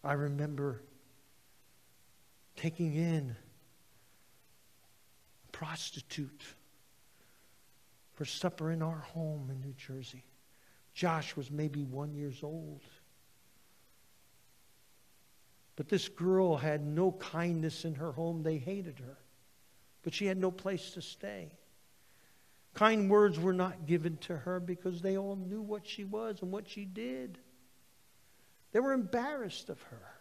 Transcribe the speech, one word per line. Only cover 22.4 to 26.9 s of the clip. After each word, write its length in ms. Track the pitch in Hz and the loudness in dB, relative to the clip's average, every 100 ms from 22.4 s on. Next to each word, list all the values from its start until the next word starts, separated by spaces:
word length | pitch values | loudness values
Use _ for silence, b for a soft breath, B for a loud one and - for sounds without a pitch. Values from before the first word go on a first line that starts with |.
| b b b | b b b
Kind 360 | - 214 220 196 | 6 6 8 8
words 300 | 208 208 160 | 10 10 6
were 140 | 180 | 2
not 320 | 185 185 - 151 | 4 2 0 2
given 320 | 170 160 156 | 2 4 -4
to 180 | - 165 | -6 -4
her 240 | 127 185 | -2 -2
because 420 | 175 180 185 175 | -2 -4 -2 -2
they 160 | 190 196 | 0 0
all 200 | 196 196 | -2 -4
knew 240 | 180 208 | -4 -6
what 260 | 208 208 202 | -4 -6 -6
she 160 | - | -10
was 380 | 196 214 226 196 | -6 -4 -4 -4
and 100 | 185 | -4
what 160 | 202 208 | -4 -6
she 160 | - | -10
did. 540 | 202 | -10